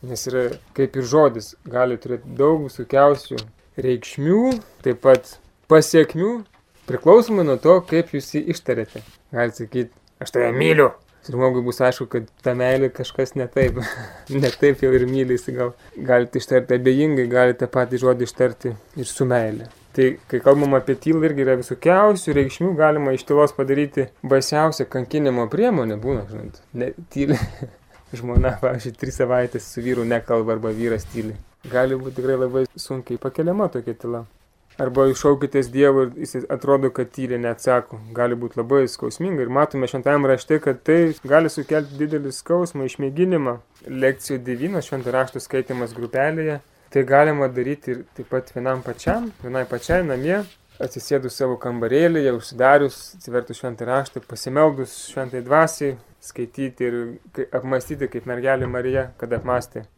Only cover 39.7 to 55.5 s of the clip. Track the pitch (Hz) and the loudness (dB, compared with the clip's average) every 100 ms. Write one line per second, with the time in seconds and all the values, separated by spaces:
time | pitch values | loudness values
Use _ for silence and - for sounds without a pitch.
39.7 | 139 127 135 127 147 139 127 - 156 147 | 0 -4 -2 0 2 2 0 2 0 0
40.7 | 131 - 160 170 151 131 147 160 156 139 | -2 2 4 4 0 2 4 4 -2 -2
41.7 | 156 143 139 151 151 143 127 - 170 175 | -2 -2 -6 -4 -4 -6 -10 -2 -2 0
42.7 | 143 131 - 139 143 185 175 135 120 _ | -4 -8 -6 -8 0 0 2 0 -4 _
43.7 | _ - 131 131 175 - 135 123 120 151 | _ -12 0 0 0 -4 -8 -6 -6 -4
44.7 | 196 139 135 127 127 131 - - 135 131 | -4 -6 -6 -2 0 0 -4 -6 -4 -4
45.7 | 127 120 117 117 131 143 160 156 147 _ | -6 -6 -8 -6 -2 -2 -2 -4 -6 _
46.7 | _ _ - 127 139 151 147 135 123 123 | _ _ -2 4 6 6 2 -2 -2 -4
47.7 | 143 - 123 - - 123 131 - - 127 | -6 -6 -10 -10 -18 -6 -6 -6 -8 -4
48.7 | 131 127 117 - 208 240 - 123 127 123 | -4 -6 -8 -4 -4 -4 -12 -10 -6 -6
49.7 | 120 - 175 175 127 143 190 196 - _ | -8 -2 -2 0 -4 -2 -4 -4 -14 _
50.7 | _ 127 - - 139 127 - 131 120 123 | _ -10 -8 -4 -2 -2 -4 -4 -2 -6
51.7 | 120 113 135 170 165 139 123 - 117 127 | -4 0 2 2 2 0 -2 -6 0 4
52.7 | 143 139 - - - - 120 120 117 127 | 6 4 -4 -20 -20 -6 -6 -6 -10 -10
53.7 | 117 117 131 135 - - 117 - 135 156 | -8 -4 -2 -4 -10 -14 -14 -6 2 2
54.7 | 139 127 - - - 131 127 120 | 2 -8 -10 -14 -10 -8 -8 0